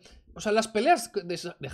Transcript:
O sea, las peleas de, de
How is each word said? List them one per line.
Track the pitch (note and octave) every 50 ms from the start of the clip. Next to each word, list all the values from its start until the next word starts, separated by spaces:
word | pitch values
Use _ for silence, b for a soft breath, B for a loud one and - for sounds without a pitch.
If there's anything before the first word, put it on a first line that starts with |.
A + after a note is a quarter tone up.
| B B B B B _ -
O | E3
sea, | F3 A3 G#3
las | A3 A3 A3
peleas | - G#3+ A#3 D#4 F4 C4+ - - -
de, | G3+ F3 F3 F3 E3 - F3 - -
de | C#3 B2+